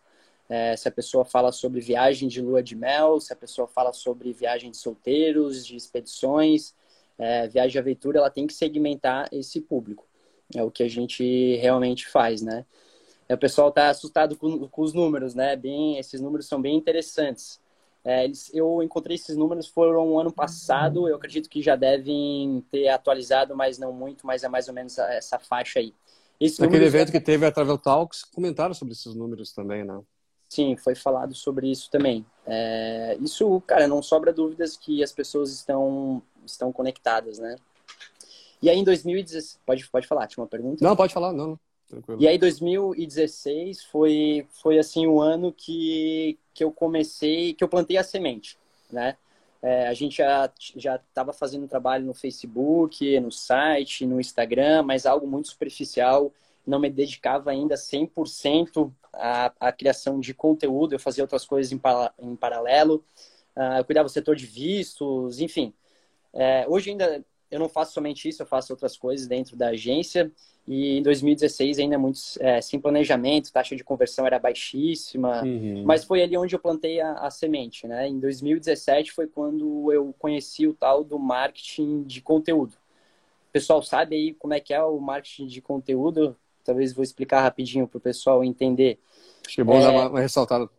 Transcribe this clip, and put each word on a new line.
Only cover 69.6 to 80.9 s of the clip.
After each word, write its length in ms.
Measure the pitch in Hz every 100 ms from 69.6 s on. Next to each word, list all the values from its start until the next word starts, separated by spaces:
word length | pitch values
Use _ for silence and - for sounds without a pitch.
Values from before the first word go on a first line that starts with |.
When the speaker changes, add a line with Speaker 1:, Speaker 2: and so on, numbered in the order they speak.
| 120
Speaker 1:
agência. 600 | 113 117 143 175 175 160 - _ _ -
E 300 | 135 139 139
em 40 |
dois 200 | 147 143
mil 100 | 143
e 40 | 147
dezesseis 440 | 147 - 139 143
ainda 160 | 143 143
é 20 |
muito, 220 | 135 135 - -
é, 180 | 131 120
sem 180 | - 143
planejamento, 760 | 147 147 147 131 127 151 -
taxa 200 | 127 127
de 120 | 135 -
conversão 420 | 131 123 - 131
era 100 | 127
baixíssima. 1040 | 127 120 - 135 160 156 - 131 127 120
Speaker 2:
Uhum. 420 | 131 120 107 101 101
Speaker 1:
Mas 180 | 160
foi 180 | - 185
ali 140 | 175 175
onde 180 | 180
eu 60 | 175
plantei 400 | 170 160 160 165
a, 140 | 160
a 180 | 151 143
semente, 560 | - 160 151 117 - 117
né? 220 | 120 139
Em 100 | 135
dois 220 | 135 131
mil 160 | 143 160
e 20 |
dezessete 540 | 160 151 - 143 156
foi 140 | - 156
quando 640 | - 147 151 151 147 147
eu 200 | 147 139 -
conheci 480 | 151 147 - - 156
o 60 |
tal 320 | 156 131